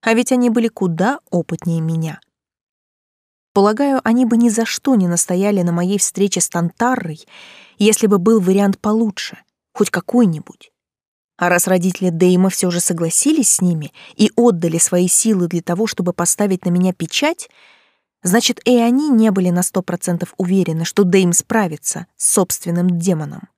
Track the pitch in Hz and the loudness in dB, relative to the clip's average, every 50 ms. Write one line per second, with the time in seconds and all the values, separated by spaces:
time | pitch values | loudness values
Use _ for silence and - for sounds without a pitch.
0 | - 226 226 226 247 - 262 247 247 247 214 240 226 233 _ - 196 185 165 160 | 0 0 0 2 2 0 0 2 2 2 2 2 0 -2 _ -2 -2 -2 -2 0
1 | 185 220 277 294 _ _ - 180 165 _ 170 160 - 175 165 165 160 160 165 165 | -2 -2 -2 -4 _ _ -4 -4 -4 _ -8 -6 -4 -4 -4 -2 -2 -4 -4 -4
2 | 160 160 151 - _ _ _ _ _ _ _ _ _ _ _ _ _ _ _ _ | -6 -6 -8 -12 _ _ _ _ _ _ _ _ _ _ _ _ _ _ _ _
3 | _ _ _ _ _ _ _ _ _ _ _ 202 196 208 220 214 285 285 269 262 | _ _ _ _ _ _ _ _ _ _ _ 2 2 2 2 0 0 0 0 0
4 | - 220 226 247 254 226 240 226 233 240 208 226 226 220 - - _ - 262 220 | 0 0 2 2 2 2 2 4 2 2 2 0 -4 -4 -6 -6 _ 0 2 2
5 | 185 175 175 170 - - 185 180 196 208 208 196 175 175 170 175 175 180 202 202 | 2 0 0 -2 -2 -2 -2 0 0 0 0 0 0 0 0 -2 -2 -2 -2 -2
6 | - - - - 196 202 - 185 170 - - 180 170 170 - _ 233 247 262 247 | -2 -4 -2 -2 -2 0 0 -2 -4 -2 -2 -2 -4 -4 -2 _ -2 -2 -2 -2
7 | 190 165 151 156 - _ - - - - - - - - _ _ 202 214 214 - | -4 -8 -12 -12 -16 _ -20 -20 -20 -20 -20 -20 -20 -20 _ _ 2 2 2 4
8 | - 214 202 196 170 220 226 220 180 180 190 196 202 196 196 - - 214 214 220 | 2 2 2 2 4 4 2 4 4 2 2 2 2 2 0 -2 -2 -2 0 0
9 | 226 214 190 - - - - - _ _ _ _ _ _ _ - 208 - - 180 | 0 -2 -4 -8 -12 -14 -14 -18 _ _ _ _ _ _ _ -2 -2 -2 -2 -8
10 | - - - 247 240 196 160 151 - - - _ - _ _ _ _ _ _ _ | -8 -2 2 2 2 2 2 -2 -10 -16 -20 _ -20 _ _ _ _ _ _ _
11 | _ _ _ _ _ _ _ _ 175 180 180 170 - 180 185 185 170 190 180 - | _ _ _ _ _ _ _ _ 0 2 2 2 2 2 0 0 0 -2 -2 -2
12 | 190 180 165 165 180 180 180 180 185 190 180 - - 180 175 175 - - 180 160 | -2 -2 0 2 2 4 4 4 2 2 0 -2 -4 -2 -2 -2 -2 -4 -4 -2
13 | 170 165 - - - 277 311 311 240 - - - 185 180 170 160 147 165 _ - | -4 -2 -2 -2 0 0 0 0 0 0 0 0 0 0 -2 -2 -6 -10 _ -20
14 | - - - _ 214 214 - - 240 240 220 170 165 170 160 165 - - - 180 | -20 -20 -2 _ 0 0 2 2 2 2 2 2 -2 -2 0 0 -2 0 0 0
15 | 180 180 - - - 226 220 190 175 165 175 170 165 - 175 175 220 220 - - | 0 2 0 0 0 0 0 0 0 -2 -2 -4 -4 -4 -4 -2 -2 -4 -4 -4
16 | 185 180 175 - 175 175 - - 208 202 190 180 - 185 175 180 185 185 180 _ | -4 -4 -2 -2 -2 -4 -2 -2 0 -2 -2 -2 -2 -2 0 0 0 0 -2 _
17 | - 165 - - - 302 339 _ - - _ _ - _ _ _ _ _ _ _ | -8 -6 -4 -2 -2 -2 -2 _ -10 -20 _ _ -20 _ _ _ _ _ _ _
18 | _ _ _ _ _ 180 180 233 - - 240 - _ - 254 240 233 233 240 262 | _ _ _ _ _ 0 0 2 0 0 -4 -2 _ 2 4 4 4 2 2 2
19 | 294 311 269 220 220 220 190 196 185 180 175 180 180 - - 190 185 - 175 175 | 2 2 2 4 4 4 2 2 0 0 0 0 -2 -2 -2 -6 -4 -4 -8 -6
20 | - - 175 170 180 - - _ 190 175 185 196 180 165 160 160 165 - - - | -4 -4 -4 -4 -4 -8 -6 _ -4 0 0 0 0 0 -2 -4 -4 -4 0 2
21 | 202 180 175 190 190 175 170 - - _ 233 226 208 175 156 147 _ - - - | 2 4 4 4 4 4 0 -2 -4 _ -2 -2 -2 -2 -4 -8 _ -10 -10 -10
22 | 175 _ _ _ - - - - 185 185 - - - 180 170 175 175 185 175 170 | -12 _ _ _ -4 -2 0 0 0 0 -4 -10 -6 -4 -2 0 0 0 0 0
23 | 165 190 180 156 156 143 147 - - _ _ | 0 -2 -2 -2 -4 -10 -12 -16 -18 _ _